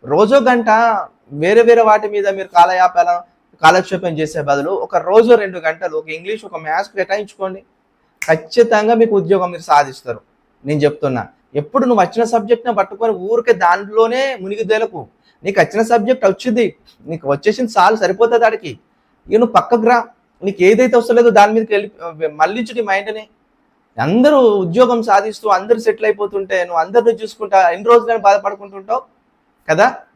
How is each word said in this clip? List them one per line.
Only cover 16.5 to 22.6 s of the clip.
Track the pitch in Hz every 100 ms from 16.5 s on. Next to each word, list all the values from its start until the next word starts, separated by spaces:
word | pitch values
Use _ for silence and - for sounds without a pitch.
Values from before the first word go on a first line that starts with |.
| 226 214 - _ _ -
నీకు | 165 135
వచ్చేసింది | 143 208 220 247 214
చాలు, | 185 214
సరిపోతుంది | 190 190 226 233 226
ఆడికి. | 220 170 117 _ _ _ _ -
ఇక | 202
నువ్వు | 226 240
పక్కకు | 233 233 220
రా, | 233 233 _ _ _ 190
నీకు | 202 180
ఏదైతే | 220 254 240
వస్తలేదో | 233 233 240 208
దాని | 208 220
మీదకి | 220 208
వెళ్ళి | 202 _ 170 156 160 151
మళ్ళించు | 160 214